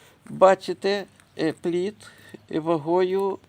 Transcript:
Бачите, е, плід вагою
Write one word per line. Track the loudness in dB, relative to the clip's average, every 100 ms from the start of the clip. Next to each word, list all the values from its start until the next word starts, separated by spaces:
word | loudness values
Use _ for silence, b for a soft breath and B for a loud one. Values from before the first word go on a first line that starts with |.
| b b -16
Бачите, | 4 6 6 -2 -4 -2 -2 -6 -20 _ -4
е, | -4
плід | -2 -4 -2 -4 -6 -20 B B B -8
вагою | -4 -2 -2 0 0 2 0 -2 -6